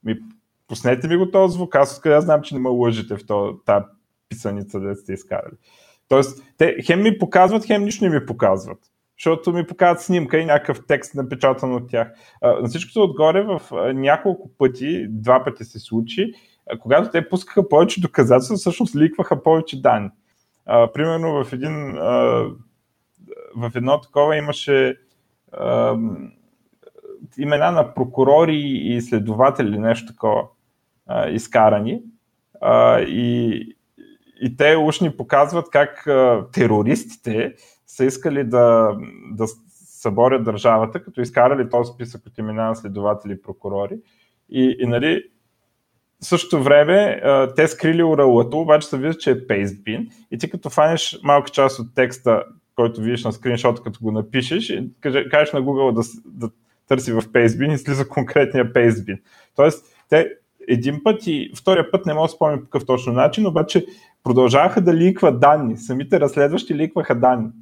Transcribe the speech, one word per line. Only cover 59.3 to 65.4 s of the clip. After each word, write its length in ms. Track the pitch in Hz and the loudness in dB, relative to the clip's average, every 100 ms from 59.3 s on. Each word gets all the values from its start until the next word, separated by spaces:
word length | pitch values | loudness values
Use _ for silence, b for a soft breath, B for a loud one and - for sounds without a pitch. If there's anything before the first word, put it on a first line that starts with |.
| b b - | b b 2
Тоест, 300 | 147 151 _ b _ | 2 2 _ b _
те 240 | 151 160 - _ _ - | 2 2 -6 _ _ -2
един 340 | 120 123 147 | -2 -2 -2
път 220 | - 220 - | -2 -2 -4
и 260 | 151 - - | -6 -6 -6
втория 340 | - 185 - | 0 2 2
път 160 | 185 180 | -2 -2
не 80 | |
мога 100 | 156 | -2
да 80 | 160 | -2
спомня 260 | - 156 143 | 0 -2 -2
по 60 | |
какъв 220 | - - - | -6 -8 -2
точно 260 | 127 127 | -2 0
начин, 340 | 120 147 - 208 | 0 0 2 -2
обаче 400 | 160 160 175 - B B B | 0 0 -2 -2 B B B
продължаваха 580 | 127 123 127 131 175 - | 0 4 4 4 2 2
да 140 | 175 | 2
ликват 460 | 165 180 185 170 120 | 4 2 4 2 4